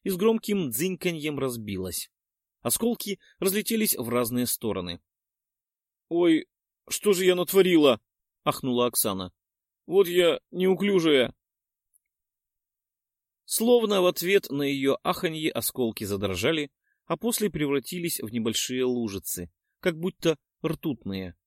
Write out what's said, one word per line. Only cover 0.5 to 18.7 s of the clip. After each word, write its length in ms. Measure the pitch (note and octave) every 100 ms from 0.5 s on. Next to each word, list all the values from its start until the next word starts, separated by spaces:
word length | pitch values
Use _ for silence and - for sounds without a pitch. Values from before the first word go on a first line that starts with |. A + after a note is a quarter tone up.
| G3+ D#3
дзыньканьем 680 | A2 F3+ F#3 F3+ E3 D3 C#3+
разбилось. 720 | C3 A#2+ G#2 F#2+ F#2 E2+ - _ _ _ _ _
Осколки 560 | A#2 - A#3 A#3 - G3 _ _
разлетелись 580 | F#3+ G3 G#3 A3+ G#3+ -
в 120 | A#2
разные 380 | A#2+ A#2 B2 B2
стороны. 560 | - A2+ F#2+ F2+ F2 _ _ _ _ _ _ _ _ _ _ -
«Ой, 380 | E3+ F3 D#3+ - _ _ _ -
что 240 | - G3+
же 140 | F3+ F#3
я 80 |
натворила?» 680 | F3+ F3 G3 F#3 E3+ D3 A2 _ _ _ _
ахнула 420 | - - C3+ A#2+ A#2+
Оксана. 460 | - A2 F#2+ F2+ - _ _ _ _ -
«Вот 200 | F3+ F3+
я 340 | F3 F3 C#3+ -
неуклюжая». 840 | F3 F#3 F3+ G3+ G3 D#3+ C#3 A#2+ - _ _ _ _ _ _ _ _ _ _ _ _ _ _ _ _ _ _ _ _
Словно 560 | - - A3+ A#3+ A3 G3+
в 40 | F3+
ответ 420 | - E3+ G3 -
на 120 | C#3
ее 360 | C#3+ C#3 C3+ -
аханье 480 | - F3+ F3+ D#3+ D#3
осколки 540 | - - - A#2+ G#2
задрожали, 680 | G#2 G2 G2+ F2+ A2+ D#3+ C#3+ _ _ _ -
а 100 | E3
после 340 | A3+ A#3 G#3
превратились 680 | D#3 D3 C#3 - F3+ E3+ -
в 80 | A2
небольшие 560 | A#2 A2+ A2 -